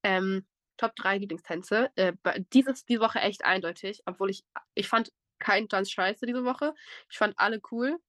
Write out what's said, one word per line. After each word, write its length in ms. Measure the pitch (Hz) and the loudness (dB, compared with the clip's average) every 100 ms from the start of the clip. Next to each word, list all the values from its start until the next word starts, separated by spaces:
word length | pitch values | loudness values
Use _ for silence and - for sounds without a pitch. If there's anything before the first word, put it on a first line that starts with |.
Ähm, 420 | 202 190 190 190 - _ _ - | 2 0 0 -2 -6 _ _ -4
Top 180 | 226 - | -4 -2
drei 220 | 190 196 | -2 0
Lieblingstänze. 720 | 202 170 - 175 - 214 262 - | -4 -10 -8 -10 0 0 0 2
Äh, 180 | 185 175 | 0 2
bei, 180 | 185 - 185 | -2 -2 4
dieses, 340 | 254 269 254 - | 4 4 -2 -2
die 140 | 233 | 2
Woche 200 | 226 - | 2 2
echt 240 | 202 196 | -2 0
eindeutig, 580 | - 190 170 175 196 208 - | 2 2 0 -6 -10 -8 -10
obwohl 240 | 185 196 | -4 -4
ich, 140 | 190 _ - _ | -4 _ -18 _
ich 140 | - 202 | -6 0
fand 240 | 226 226 _ _ _ | 0 -2 _ _ _
keinen 280 | - 202 214 | 2 2 2
Tanz 220 | 190 196 | -2 -2
scheiße 340 | - 190 226 240 | 0 -2 0 -4
diese 180 | 247 | -2
Woche. 300 | 247 254 294 311 - - _ | -2 0 -4 -4 -18 -20 _
Ich 80 | - | 0
fand 160 | 208 - | 0 2
alle 220 | 202 220 - | 0 0 -6
cool. 260 | 233 254 339 | -4 -2 -4